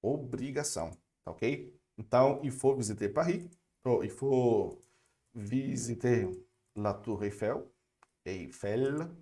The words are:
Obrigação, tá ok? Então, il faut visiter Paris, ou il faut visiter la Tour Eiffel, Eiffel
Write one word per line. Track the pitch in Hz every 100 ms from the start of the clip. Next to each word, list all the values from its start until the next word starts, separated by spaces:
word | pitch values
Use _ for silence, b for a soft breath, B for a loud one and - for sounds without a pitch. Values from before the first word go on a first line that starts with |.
Obrigação, | 104 147 127 117 135 139 147 - 82 85 _ _
tá | -
ok? | - - 143 - - _ -
Então, | 107 123 135 135
il | 139
faut | - 135
visiter | 135 110 107 101
Paris, | 110 170 175 - - _ _
ou | 127 120
il | 101
faut | - 135 131 123 110 - - b b b b _
visiter | 120 101 127 131 101 117 117 123 120 - - - _ _
la | - 104
Tour | 98 - 98
Eiffel, | 104 101 107 139 - _ _ _ _ _
Eiffel | 87 95 80 - 101 110 139 147 170 -